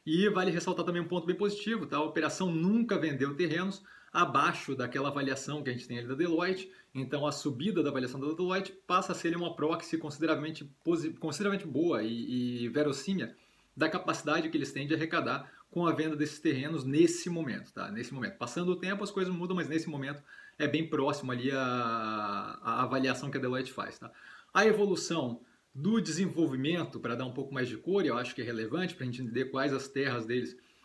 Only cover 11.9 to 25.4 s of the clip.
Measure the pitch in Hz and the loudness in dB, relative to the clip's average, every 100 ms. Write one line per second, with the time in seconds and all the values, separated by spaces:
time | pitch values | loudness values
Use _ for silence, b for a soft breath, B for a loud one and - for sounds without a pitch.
11.9 | 120 110 117 117 127 123 123 117 143 151 | 2 0 -2 -2 0 0 -2 -2 2 2
12.9 | - - 190 117 b b b b - 156 | 0 -2 -2 -2 b b b b -2 0
13.9 | 180 - 147 151 160 160 160 139 139 143 | 0 -2 -2 0 0 2 -2 -2 -4 -2
14.9 | 156 160 165 127 135 B B - 175 170 | 0 0 0 0 -2 B B -8 0 2
15.9 | 156 156 151 147 - 165 131 147 160 131 | 2 0 0 -2 0 0 0 0 -2 2
16.9 | 147 170 - 180 165 143 104 - 101 98 | 6 6 4 -2 -2 -4 -6 -8 -8 -8
17.9 | 107 127 135 101 - 120 170 180 175 185 | -6 -8 -4 -6 -4 -4 0 0 0 -2
18.9 | 202 202 196 185 175 175 180 139 160 160 | -2 -2 -2 0 0 2 2 2 0 0
19.9 | 143 135 147 B B B - 147 151 160 | -4 -4 -8 B B B -2 2 2 2
20.9 | 147 139 147 131 123 127 135 127 123 117 | 2 2 0 -2 -2 0 0 2 0 0
21.9 | 113 110 107 104 101 104 - 117 117 123 | 0 -2 -2 -2 -2 -4 -6 -2 0 2
22.9 | 131 131 123 139 139 123 127 131 - 101 | 2 2 0 -2 -2 -2 -2 -4 -6 -8
23.9 | - 123 B B B B 180 214 190 196 | -10 -16 B B B B 4 6 6 4
24.9 | 175 - 165 127 117 | 2 0 0 0 -4